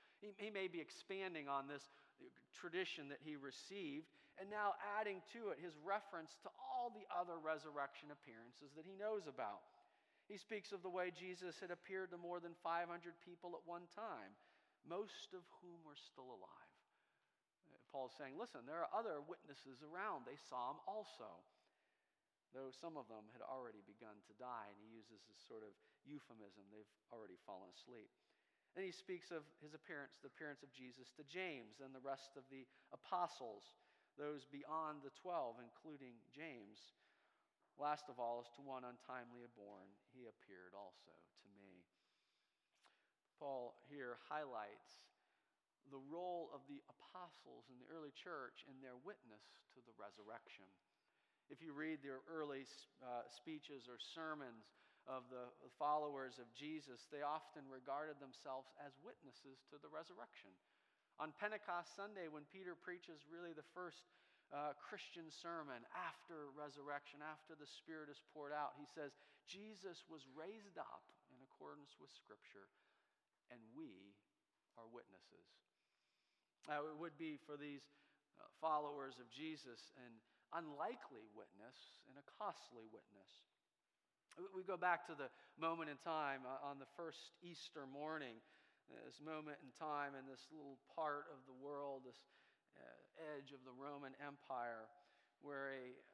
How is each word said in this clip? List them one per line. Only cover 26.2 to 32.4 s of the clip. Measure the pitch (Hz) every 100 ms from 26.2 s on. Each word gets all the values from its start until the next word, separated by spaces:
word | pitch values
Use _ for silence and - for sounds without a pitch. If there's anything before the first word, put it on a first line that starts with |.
| - 113 101 101 98
"They've | 107 104 _ -
already | 117 101 90
fallen | - 95 92
asleep." | - - 120 - _ _ _ _ _ _
And | 180
he | 190 170
speaks | - 180 -
of | 165 147 -
his | 151 151
appearance, | - 151 135 -
the | 139
appearance | - 156 139
of | 139
Jesus | 127 127 123 123 -
to | 143
James | 175 185 139 107 110
and | 135
the | 135
rest | 139 135 -
of | 139